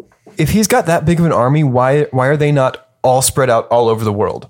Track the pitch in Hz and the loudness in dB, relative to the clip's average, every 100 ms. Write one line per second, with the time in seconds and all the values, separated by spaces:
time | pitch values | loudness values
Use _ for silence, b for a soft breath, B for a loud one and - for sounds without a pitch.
0 | - _ - - 151 208 214 254 165 165 | -20 _ -16 -4 0 0 2 0 0 -2
1 | 160 170 170 104 120 151 147 123 127 147 | 0 0 0 2 2 2 0 0 2 0
2 | 147 131 131 147 147 147 131 - _ _ | -2 -2 0 0 0 2 0 -4 _ _
3 | - 127 131 - 131 113 - 117 117 110 | -2 0 0 0 0 0 0 0 0 0
4 | 110 101 92 57 | -2 -2 -4 -6